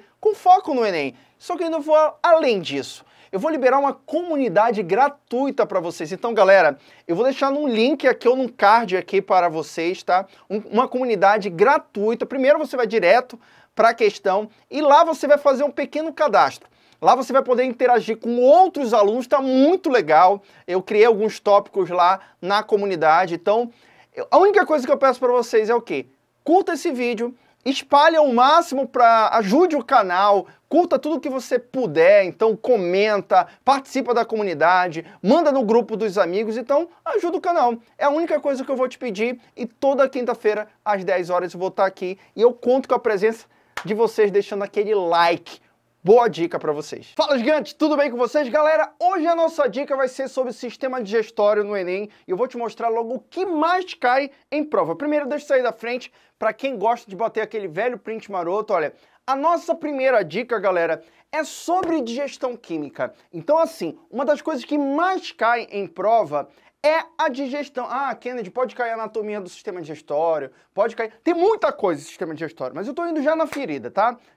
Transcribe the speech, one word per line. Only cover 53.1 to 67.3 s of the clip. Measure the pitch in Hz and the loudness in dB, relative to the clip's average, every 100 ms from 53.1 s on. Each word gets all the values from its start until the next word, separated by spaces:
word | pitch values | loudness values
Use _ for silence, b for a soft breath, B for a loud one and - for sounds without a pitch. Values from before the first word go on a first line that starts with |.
| 254 | -10
o | |
que | - - | -10 -8
mais | 392 320 320 359 370 - | -4 -2 0 -2 -4 -4
cai | 247 254 277 b b | 0 0 -2 b b
em | 294 | -6
prova. | 302 220 160 165 | -4 -2 -2 -4
Primeiro, | 294 294 285 | -4 -4 -4
deixa | 294 294 | -8 -2
eu | |
sair | 277 | -2
da | 240 | -2
frente, | 220 226 247 - b b b | -6 -10 -10 -12 b b b
pra | 220 | -6
quem | 214 269 247 | -4 -8 -4
gosta | 202 233 - | -4 -4 -8
de | 185 | -6
bater | 214 220 | -6 -4
aquele | 214 220 190 | -6 -8 -8
velho | 156 233 247 | -6 -6 -6
print | - 220 - | -12 -14 -10
maroto, | 196 170 196 208 | -8 -4 -4 -2
olha, | 190 147 b b b - | -2 -4 b b b -6
a | 269 | -2
nossa | 302 339 - | 0 -2 -2
primeira | 339 302 277 262 247 | -6 -6 -2 0 0
dica, | 175 165 240 226 | 0 -6 -6 -4
galera, | 196 180 165 160 b b b | 0 0 0 -4 b b b
é | 302 | -8
sobre | 311 - - 349 339 330 | -8 -10 -4 -2 -2 -4
digestão | 233 233 277 - 262 240 | -4 -8 -8 -8 -8 -10
química. | - 160 147 - 127 b b | -10 -10 -10 -8 -8 b b
Então, | 170 160 311 | -16 0 0
assim, | 320 - 165 135 _ | 0 -4 -10 -10 _
uma | 226 | -8
das | 277 294 | -2 -2
coisas | - 311 | -2 -8
que | 240 294 | -4 -4
mais | 277 277 359 381 - | -2 -2 -2 -4 -8
cai | - 226 240 220 | -4 -2 -2 -4
em | 202 190 | -10 -10
prova | - 190 226 175 147 139 b b b | -6 0 0 0 -4 -8 b b b
é | 294 311 - _ | -2 -2 -4 _
a | |
digestão. | 311 | -4